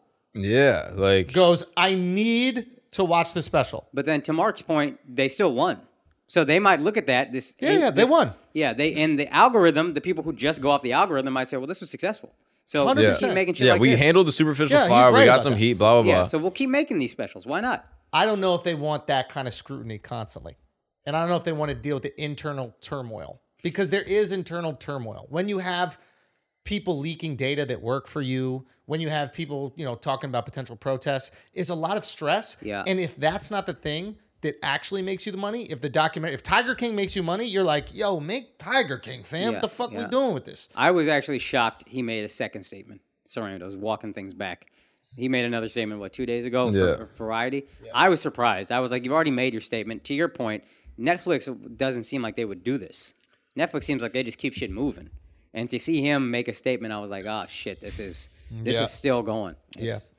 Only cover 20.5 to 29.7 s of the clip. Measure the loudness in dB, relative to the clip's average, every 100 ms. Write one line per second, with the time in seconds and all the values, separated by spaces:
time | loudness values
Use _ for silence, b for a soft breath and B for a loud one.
20.5 | -20 _ _ _ _ -6 -2 0 0 -2
21.5 | -4 -4 -4 -4 -4 -6 -8 -8 -8 -8
22.5 | -8 -10 -14 -12 -10 -10 -12 -14 -18 _
23.5 | _ -8 -4 -2 -2 0 0 0 -4 -6
24.5 | -6 -6 -8 -10 -10 -10 -12 -8 -6 -4
25.5 | -4 -4 -2 -2 -4 _ _ _ _ _
26.5 | _ -6 -4 -2 -4 -4 -6 -6 -4 -2
27.5 | -2 -4 -6 -4 -4 -6 -6 -4 -2 -2
28.5 | -6 -10 _ -8 -6 -4 -4 -4 -8 -10
29.5 | -8 -10